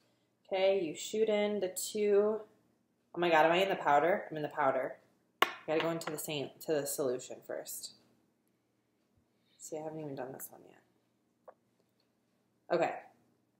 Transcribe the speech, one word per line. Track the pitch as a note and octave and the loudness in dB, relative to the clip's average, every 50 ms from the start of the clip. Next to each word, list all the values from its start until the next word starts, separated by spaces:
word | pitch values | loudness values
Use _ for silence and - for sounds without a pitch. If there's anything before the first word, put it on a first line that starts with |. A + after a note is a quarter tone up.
| _ _ _ _ _ _ _ _ _ | _ _ _ _ _ _ _ _ _
Okay, | - G3 F#3+ F#3+ G3 G3 F#3+ E3+ | -6 -2 2 4 4 4 2 0
you | D3+ D3+ | -4 -6
shoot | - - - G#3 A3 A3 G#3+ | -8 -10 -6 -2 0 0 2
in | G#3 G#3 G#3 G#3 G#3 G3+ | 2 2 2 0 0 -2
the | F#3 F#3 | -2 -4
two. | F#3 - - - - G#3+ G#3 G#3 G3+ G3 G#3 G#3 A3 G#3+ - - _ _ _ _ _ _ _ _ _ _ _ _ - | -4 -6 -8 -6 -2 0 2 4 6 6 6 4 2 -2 -6 -12 _ _ _ _ _ _ _ _ _ _ _ _ -6
Oh | F3 | -2
my | F3 F3 | 2 4
God, | E3 D#3 D#3 D#3+ | 6 8 8 6
am | |
I | E3+ F3+ | 6 4
in | G3 F#3+ | 2 2
the | F3+ | 0
powder? | - - D3+ C#3+ D3 D#3 E3+ G3+ G#3+ - - | 0 2 4 6 6 6 4 2 2 -2 -4
I'm | D#3 D#3 | -8 -6
in | D3 | -6
the | C#3 | -4
powder. | - D3+ C#3+ C3+ C3+ B2+ C3 D3+ - - _ _ _ _ _ _ _ - | -2 0 2 2 2 0 -2 -4 -8 -12 _ _ _ _ _ _ _ 0
I | - - - - - | 0 0 0 -2 -6
gotta | - D3+ D#3+ | -4 -2 -2
go | D#3 E3 | 0 -2
into | E3 E3 - E3 | -4 -4 -6 -8
the | D3+ D3 | -10 -8
same, | - D#3+ D3+ C#3+ C3 - - - - - | -8 -6 -6 -6 -6 -8 -12 -10 -6 -2
to | D#3 | -2
the | C#3+ C#3 | -2 -2
solution | C#3 - - C#3+ B2+ B2 B2+ - - - - - - | -2 -4 -4 -2 -2 -2 -4 -6 -12 -16 -16 -12 -10
first. | - - - - - - - - - _ _ _ _ _ _ _ _ _ _ _ _ _ _ _ _ _ _ _ _ _ _ _ _ _ _ _ _ _ _ _ _ - | -10 -10 -10 -10 -12 -12 -14 -16 -18 _ _ _ _ _ _ _ _ _ _ _ _ _ _ _ _ _ _ _ _ _ _ _ _ _ _ _ _ _ _ _ _ -20
See, | - - D#3+ D#3 | -16 -12 -10 -10
I | |
haven't | D#3 D#3+ D#3 D#3 | -8 -8 -8 -8
even | D3+ C#3+ C#3 | -8 -8 -8
done | C3+ B2 C3 | -8 -8 -10
this | - - - - | -10 -12 -14 -14
one | - - - - | -16 -18 -20 -20
yet. | - - _ _ _ _ _ _ _ _ _ _ _ _ _ - - _ _ _ _ _ _ _ _ _ _ _ _ _ _ _ _ _ _ _ _ _ _ - | -20 -20 _ _ _ _ _ _ _ _ _ _ _ _ _ -20 -20 _ _ _ _ _ _ _ _ _ _ _ _ _ _ _ _ _ _ _ _ _ _ -2
Okay. | - E3 D#3+ - - - - - _ _ _ _ _ _ _ _ _ _ | 0 0 0 0 -2 -6 -12 -18 _ _ _ _ _ _ _ _ _ _